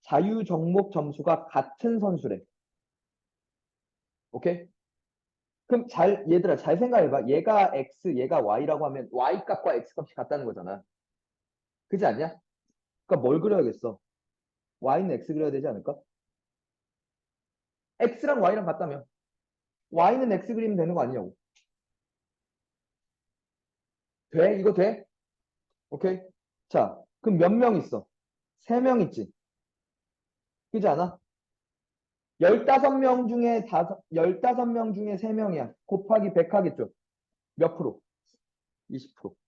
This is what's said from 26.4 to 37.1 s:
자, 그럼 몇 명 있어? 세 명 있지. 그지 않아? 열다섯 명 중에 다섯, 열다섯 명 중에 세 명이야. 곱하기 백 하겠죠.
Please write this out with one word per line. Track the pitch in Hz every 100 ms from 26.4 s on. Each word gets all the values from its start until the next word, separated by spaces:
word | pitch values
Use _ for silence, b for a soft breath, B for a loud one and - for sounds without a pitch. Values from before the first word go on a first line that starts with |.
| _ _ _
자, | 156 104 - - _
그럼 | 226 180
몇 | 175
명 | 226 247 190
있어? | - 107 - _ _ _ _ _
세 | - 240
명 | 254 247
있지. | 156 - 95 _ _ _ _ _ _ _ _ _ _ _ _ _ _
그지 | 220 190
않아? | 147 175 - _ _ _ _ _ _ _ _ _ _ _ _
열다섯 | 175 220 - 269 277 269
명 | 262 254 240
중에 | 240 233 226 -
다섯, | 165 175 190 _
열다섯 | 160 175 180 247 247 240
명 | 233 220
중에 | 196 208 196
세 | 220
명이야. | 220 214 160 117 - -
곱하기 | 190 - 220 196
백 | 170 170
하겠죠. | 208 175 - 113 _ _